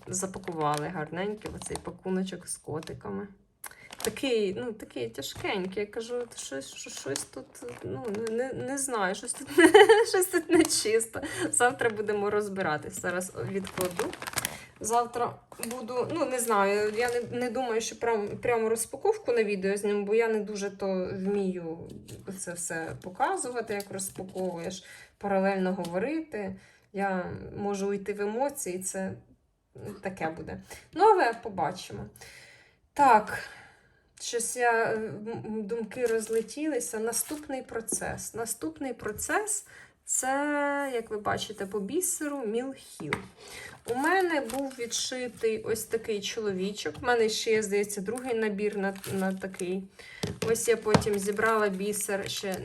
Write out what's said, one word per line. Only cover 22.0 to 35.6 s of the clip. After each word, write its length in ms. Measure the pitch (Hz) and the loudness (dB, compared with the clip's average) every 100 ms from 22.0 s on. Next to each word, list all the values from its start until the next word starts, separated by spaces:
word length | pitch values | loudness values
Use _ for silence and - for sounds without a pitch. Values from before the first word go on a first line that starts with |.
| - - - 190 | -14 -14 -12 -10
це 140 | 175 | -8
все 420 | 175 - 165 160 127 | -6 -6 -4 -6 -8
показувати, 720 | 190 185 302 381 247 240 226 | -8 0 0 0 -2 -4 -4
як 180 | 202 - | -4 -4
розпаковуєш, 920 | 190 - - 185 185 185 170 170 185 - - - - | -6 -8 -8 -8 -4 -2 -2 -6 -8 -12 -20 -20 -6
паралельно 560 | 202 196 196 190 185 | 0 4 4 4 2
говорити. 840 | 185 170 180 254 320 320 208 190 190 - - _ | 0 -2 -2 0 -2 -4 -6 -6 -8 -16 -20 _
Я 380 | 196 196 185 175 - - - | -2 0 0 -4 -8 -10 -4
можу 320 | 202 196 196 | -2 0 0
уйти 240 | 202 196 | -2 -2
в 80 | 202 | -2
емоції, 580 | 208 226 277 - 185 180 | -2 0 0 -2 -6 -4
це 340 | 190 190 190 - - - _ _ _ - - - | -4 -4 -4 -6 -14 -20 _ _ _ -14 -12 -8
таке 280 | 196 190 160 | -8 -4 -4
буде. 320 | 165 156 - - - - | -6 -10 -12 -12 -18 -6
Ну, 100 | 320 | 6
але 300 | 427 370 240 | 8 8 6
побачимо. 720 | 220 220 190 151 - - - - - - - - - - _ _ | 0 -6 -2 -2 -2 -10 -10 -12 -14 -20 -20 -20 -20 -20 _ _
Так, 460 | - 277 220 - - - - - - _ _ _ - | 6 8 8 6 -6 -8 -14 -20 -20 _ _ _ -12
щось 340 | - 233 - 247 | -4 -2 -2 2
я, 360 | 240 226 220 | 4 4 2
е, 40 | 220 | 0
м, 480 | 214 202 214 - 220 | -4 -6 -8 -8 -6
м, 220 | 220 | -6